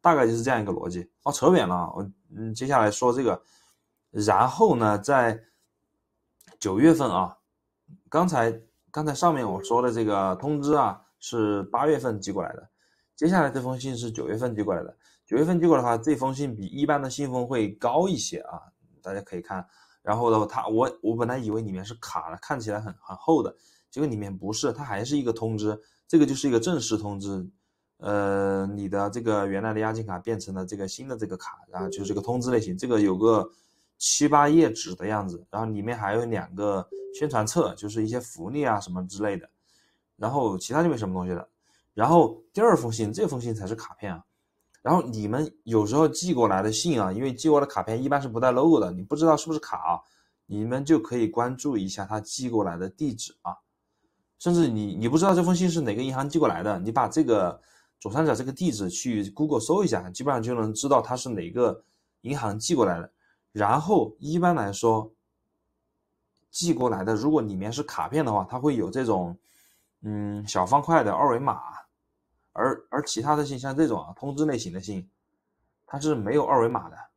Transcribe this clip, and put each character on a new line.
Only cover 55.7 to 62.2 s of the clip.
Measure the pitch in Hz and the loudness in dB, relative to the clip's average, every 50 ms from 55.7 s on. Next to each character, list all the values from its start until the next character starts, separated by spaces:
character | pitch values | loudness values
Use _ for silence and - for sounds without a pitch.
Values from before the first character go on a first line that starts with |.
| 160 170 | 0 0
哪 | 143 113 101 | -2 -2 -2
个 | 113 131 | -2 -4
银 | 135 131 | -4 -4
行 | 131 139 143 | -4 -4 -2
寄 | 147 | 2
过 | 165 143 | 2 2
来 | 113 85 82 | 2 2 0
的， | 92 107 101 | -2 -2 -2
你 | 90 92 110 | -2 -4 -2
把 | 110 135 123 | 0 0 0
这 | 101 - 156 151 | 2 2 0 2
个 | 123 113 104 92 87 82 - _ _ _ _ _ _ _ _ | 4 4 2 2 0 -2 -8 _ _ _ _ _ _ _ _
左 | - - | -10 -4
上 | - 143 160 | -2 0 2
角 | 151 120 | 2 0
这 | 101 127 | 0 -2
个 | 135 | -8
地 | 135 - 185 170 | -6 -2 -2 -2
址 | 120 107 101 | -2 -2 -4
去 | 90 87 - - 127 113 104 101 101 | -6 -6 -6 -4 -2 -2 -2 -4 -4
Google | - - 151 151 147 117 | -2 -4 -2 0 0 -2
搜 | 110 - 165 202 202 | 0 2 2 2 2
一 | |
下， | 170 113 92 90 90 | 2 0 -2 -4 -8
基 | 90 - 127 | -12 -6 -2
本 | 143 | -2
上 | 135 120 110 | -2 0 -2
就 | 123 123 | -2 -2
能 | 117 107 110 | -2 -2 -2
知 | 110 - - | -2 -4 0
道 | 139 139 123 | 4 4 4
它 | 113 - 127 | 2 0 -6
是 | 123 - 131 | -6 -6 -6
哪 | 113 92 82 85 | -6 -6 -6 -6
个 | - 120 120 110 92 - _ _ _ _ _ _ _ _ | 0 2 2 2 2 -4 _ _ _ _ _ _ _ _